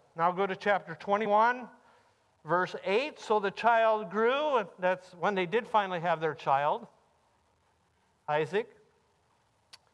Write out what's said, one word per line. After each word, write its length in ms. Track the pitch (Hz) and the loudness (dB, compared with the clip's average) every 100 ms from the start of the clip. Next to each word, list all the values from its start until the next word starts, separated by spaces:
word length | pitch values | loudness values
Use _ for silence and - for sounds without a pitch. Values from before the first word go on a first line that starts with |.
| _ - | _ -2
Now 160 | 165 | -2
go 140 | 180 196 | 0 -2
to 100 | 185 | -2
chapter 380 | 202 196 185 | 0 0 -2
twenty-one, 720 | 160 - 202 214 208 226 247 233 - _ _ _ _ _ _ | -10 -2 -2 2 2 2 0 -8 -18 _ _ _ _ _ _
verse 300 | 151 175 180 190 | -2 0 0 -4
eight. 340 | 170 196 294 - | -2 0 -2 -6
"So 200 | - 214 | 0 0
the 120 | 196 | 0
child 580 | 190 226 233 226 220 208 | 0 2 4 4 2 -2
grew," 480 | 190 226 269 302 262 | 0 0 2 0 -2
and 120 | 190 - | -2 -2
that's 340 | 180 185 - | -2 -2 -6
when 200 | 165 170 | -6 -2
they 100 | 196 | 0
did 240 | 180 208 233 | 0 -2 0
finally 320 | 220 196 180 | 0 0 -2
have 200 | 170 160 | -2 0
their 140 | 160 | -2
child, 520 | 147 - 139 147 208 233 _ _ _ _ _ _ _ _ _ _ _ _ _ - | -4 0 2 2 -2 -6 _ _ _ _ _ _ _ _ _ _ _ _ _ -4
Isaac. 480 | 151 151 185 233 - _ _ _ _ _ _ _ _ _ - _ | -2 0 -4 -6 -12 _ _ _ _ _ _ _ _ _ -20 _